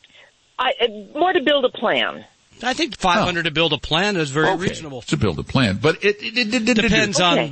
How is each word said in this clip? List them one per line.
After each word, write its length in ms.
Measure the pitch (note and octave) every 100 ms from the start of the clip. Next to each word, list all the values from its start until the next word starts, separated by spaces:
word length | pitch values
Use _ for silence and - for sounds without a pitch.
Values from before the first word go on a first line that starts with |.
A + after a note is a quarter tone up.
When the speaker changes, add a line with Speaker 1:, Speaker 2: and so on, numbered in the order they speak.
| _ - - _ _ -
Speaker 1:
I, 140 | B3+ -
uh, 380 | A3+ G#3 G3 D4+
more 160 | F4+
to 80 | C4+
build 240 | C4 C#4+
a 40 | B3+
plan. 540 | - G#3+ C3+ F#2+ D2+ - _ _ -
Speaker 2:
I 100 | B3
think 220 | C4 D#4 -
five 260 | F3+ F3
hundred 160 | F3+ E3+
Speaker 3:
Oh. 80 | E3
Speaker 2:
to 20 |
build 220 | D3+ E3
a 40 | D3
plan 360 | - D#3 G#3
is 140 | F#3 D3
very 200 | C#3+ D#3+
Speaker 3:
Okay. 180 | F3 F#3+
Speaker 2:
reasonable. 320 | - D#3 B2+
Speaker 3:
To 160 | - D3+
build 220 | G#2 D2+
a 40 |
plan, 360 | - C3 G#2+ G2+
but 240 | D3 E3+
it, 160 | G3+ G#3
it, 160 | A3+ A#3
it, 160 | G#3+
it, 160 | B3+ A3
it 60 |
Speaker 2:
Depends 440 | A3 A3 A3 G#3 F#3
on 200 | F3+ D3
Speaker 1:
Okay. 100 | B2